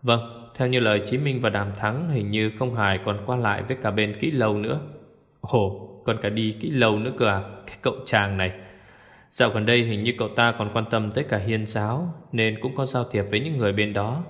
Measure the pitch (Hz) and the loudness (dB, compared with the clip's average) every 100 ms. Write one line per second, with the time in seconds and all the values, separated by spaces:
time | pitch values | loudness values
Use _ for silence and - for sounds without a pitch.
0 | 123 117 117 - - - 127 127 113 104 | 2 0 0 -14 -18 -2 0 2 4 2
1 | 104 127 143 131 117 101 101 101 104 123 | 2 -2 0 0 0 0 -2 -2 -2 -2
2 | 170 135 101 107 110 - 127 117 101 95 | -2 -2 0 0 0 0 -4 2 2 2
3 | 107 101 101 123 113 101 110 127 110 101 | 0 -4 -2 0 0 -2 -4 -2 -2 0
4 | 104 104 160 147 110 104 107 143 147 - | 0 0 -2 2 2 0 -2 -4 -6 -16
5 | - - _ _ - 123 98 - - - | -20 -20 _ _ 0 2 2 -2 -14 -8
6 | - 110 104 107 110 107 165 139 113 107 | -4 -2 -2 0 -2 -2 -4 2 4 2
7 | 117 - 117 98 92 - - - 135 - | -2 0 2 2 -4 -12 -18 -4 -2 -2
8 | - 110 101 95 92 95 - - - - | 0 2 2 0 -2 -4 -16 -20 -20 -20
9 | - - - - 117 110 107 120 117 104 | -20 -20 -20 2 2 4 4 4 4 0
10 | 110 123 110 - 117 117 104 113 110 113 | 0 0 -2 4 4 4 0 0 0 0
11 | 107 110 147 107 98 110 107 110 104 127 | 0 -2 0 0 0 -2 -2 -2 -2 -2
12 | 175 160 - 117 110 110 131 131 131 127 | -4 -8 -6 2 2 2 -4 -2 -2 -2
13 | 120 107 98 107 147 147 107 101 104 101 | -2 -2 0 -2 0 0 0 2 0 0
14 | 104 139 175 | -2 -4 -6